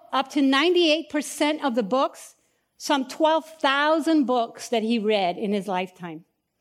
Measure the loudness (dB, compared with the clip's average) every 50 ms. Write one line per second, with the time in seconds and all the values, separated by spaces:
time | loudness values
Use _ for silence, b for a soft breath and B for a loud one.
0 | -14 -6 -4 -4 -4 -2 0 2 2 4 4 4 4 4 4 4 4 4 2 0
1 | -2 -4 -4 -4 -4 -4 -4 -2 0 0 0 0 -2 -2 -2 -2 -2 0 0 0
2 | 0 -2 -4 -8 -20 -20 -20 _ _ _ _ _ _ _ _ -10 -4 -2 0 0
3 | 0 -4 -4 0 2 2 2 2 -2 -4 -10 -4 -2 0 0 2 2 2 2 2
4 | 2 2 2 2 2 2 0 0 -2 -2 -6 -12 -8 -2 -2 -2 0 0 -2 0
5 | 0 0 0 2 0 0 -2 -2 -4 -4 -2 -4 -4 -4 -4 -4 -4 -6 -10 -14
6 | -16 -14 -14 -16 -18 _ _ _ _ _ _ _